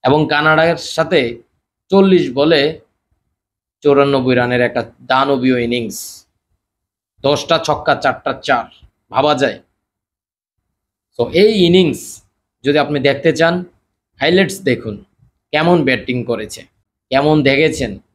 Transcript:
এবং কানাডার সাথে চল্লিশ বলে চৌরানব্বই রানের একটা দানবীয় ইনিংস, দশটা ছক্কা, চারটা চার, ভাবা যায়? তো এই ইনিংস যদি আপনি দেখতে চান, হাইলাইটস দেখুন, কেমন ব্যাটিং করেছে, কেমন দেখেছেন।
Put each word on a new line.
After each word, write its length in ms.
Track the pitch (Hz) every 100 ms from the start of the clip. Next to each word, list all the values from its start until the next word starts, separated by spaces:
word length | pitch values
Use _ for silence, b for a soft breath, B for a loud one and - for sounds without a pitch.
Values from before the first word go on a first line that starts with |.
এবং 160 | 127 147 151
কানাডার 480 | 147 156 156 165 165 - -
সাথে 240 | 160 170 117 120 _ _ _ _ _
চল্লিশ 340 | 190 190 180 139 123
বলে 220 | 151 156 147 160 _ _ _ _ _ _ _ _ _ _
চৌরানব্বই 520 | 147 139 143 139 127 123
রানের 260 | 123 123
একটা 200 | 120 120 110 _ 127
দানবীয় 480 | 131 139 139 127 127 120
ইনিংস, 340 | 120 113 - - - _ _ _ _ _ _ _ _ _ _
দশটা 320 | 139 147 - 165 156
ছক্কা, 280 | 147 - 135
চারটা 360 | 139 - 143 127 -
চার, 180 | 139 110 _ _ _ _
ভাবা 240 | 104 147 139
যায়? 160 | 135 92 _ _ _ _ _ _ _ _ _ _ _ _ _ _ _ -
তো 20 | 117
এই 200 | 165 214 220 175
ইনিংস 340 | 180 170 - - - _ _ _ _
যদি 140 | 131 147
আপনি 200 | 143 147
দেখতে 320 | 139 139 165 135
চান, 160 | 165 180 180 _ _ _ _ _
হাইলাইটস 360 | 147 180 180 - 139
দেখুন, 260 | 117 110 101 - _ _ _ _
কেমন 240 | 147 165 175 135
ব্যাটিং 300 | 127 - 123
করেছে, 380 | 117 113 110 - - _ _ _ _
কেমন 240 | 131 147 156
দেখেছেন। 480 | 135 139 160 160 120 98 _